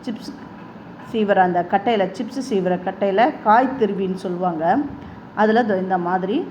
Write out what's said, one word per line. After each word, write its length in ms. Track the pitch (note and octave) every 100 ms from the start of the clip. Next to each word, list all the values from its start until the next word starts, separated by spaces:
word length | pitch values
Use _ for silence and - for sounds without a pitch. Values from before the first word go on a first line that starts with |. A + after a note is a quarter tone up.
| -
சிப்ஸ் 280 | G#3+ - - - - - - - - -
சீவுற 280 | A3+ G3+ F#3+ F3+
அந்த 140 | F3 F3
கட்டையில, 300 | G3 A3 A3 F#3 -
சிப்ஸ் 240 | A3 - -
சீவுற 260 | G3+ F3+ F3+ F#3+
கட்டையில 340 | F#3 G3+ F#3+ B3+ C#4+ A3+
காய் 300 | A3 C4 C4
திருவின்னு 440 | G#3 F#3+ F#3+ F#3 F#3+
சொல்லுவாங்க. 380 | F3 F3+ D#3+ E3 A3+ C#4+ - - - - -
அதில் 220 | G#3+ A3 A3+
இதோ 120 | F#3+ F#3
இந்த 120 | F#3 F3
மாதிரி 280 | F#3 F#3+ C4+ G4